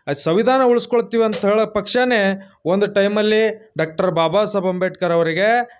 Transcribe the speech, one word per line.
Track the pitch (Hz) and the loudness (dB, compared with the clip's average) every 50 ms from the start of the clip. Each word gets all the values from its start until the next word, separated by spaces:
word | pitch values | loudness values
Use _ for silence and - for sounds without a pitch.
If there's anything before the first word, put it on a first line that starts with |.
| - 139 | -8 -8
ಆ | |
ಸಂವಿಧಾನ | 143 143 - 160 170 214 233 247 262 262 | -6 -4 -2 0 0 2 2 2 2 2
ಉಳಿಸ್ಕೊಳ್ತೀವಿ | 254 240 240 233 240 - 247 233 196 196 233 226 226 | 4 2 2 0 0 0 -2 -2 -2 0 0 0 0
ಅಂತ | 214 208 | 0 -2
ಹೇಳೋ | - 208 196 208 220 214 | -2 0 0 2 2 0
ಪಕ್ಷನೇ | 214 214 208 202 - - 247 254 254 240 208 196 196 196 196 - - _ _ - | -2 -2 -6 -4 -2 -2 0 0 2 2 2 0 0 -2 -4 -8 -16 _ _ -4
ಒಂದು | 160 175 202 202 196 196 | -2 0 0 0 0 2
ಟೈಮಲ್ಲಿ | 202 196 202 208 214 208 214 214 214 220 214 214 - - - - 156 | 2 0 2 2 0 2 2 2 2 2 0 -2 -6 -14 -10 -6 -6
ಡಾಕ್ಟರ್ | 160 160 160 - 185 180 | -6 -4 -4 -2 -2 0
ಬಾಬಾ | 160 165 165 160 165 208 214 | 0 0 0 2 2 0 0
ಸಾಹೇಬ್ | 196 202 196 180 185 | 0 -2 -2 -2 -2
ಅಂಬೇಡ್ಕರ್ | 180 185 185 180 - - 180 170 | -2 -2 -4 -4 -4 -2 -2 0
ಅವರಿಗೆ | 170 170 165 165 156 180 202 220 233 247 233 - - | 2 2 0 0 0 0 0 2 2 0 0 -4 -10